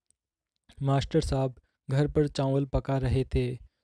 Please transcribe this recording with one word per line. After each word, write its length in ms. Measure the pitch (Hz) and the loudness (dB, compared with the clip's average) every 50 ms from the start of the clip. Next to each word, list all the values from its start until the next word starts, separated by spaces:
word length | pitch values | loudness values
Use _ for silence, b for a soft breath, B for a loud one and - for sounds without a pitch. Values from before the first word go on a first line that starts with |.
| _ _ _ _ _ _ _ _ _ _ _ _ _ _ - - | _ _ _ _ _ _ _ _ _ _ _ _ _ _ -10 -4
मास्टर 400 | 139 139 135 139 - - - 160 | -2 0 0 0 0 0 0 0
साहब 340 | - - 143 135 135 131 123 - - _ _ _ _ - | 0 0 0 0 0 -2 -4 -8 -16 _ _ _ _ -2
घर 220 | 135 139 147 143 | 0 0 0 2
पर 160 | - 151 151 143 | 2 0 0 0
चावल 380 | - - 139 135 135 139 143 | 0 0 0 0 2 0 0
पका 320 | 135 - 131 - - 135 135 | 0 -2 -2 -2 0 0 0
रहे 280 | 127 123 120 131 131 - - | 0 2 0 0 0 0 0
थे। 220 | 135 127 123 127 123 - - _ _ | 0 0 -2 -4 -8 -12 -18 _ _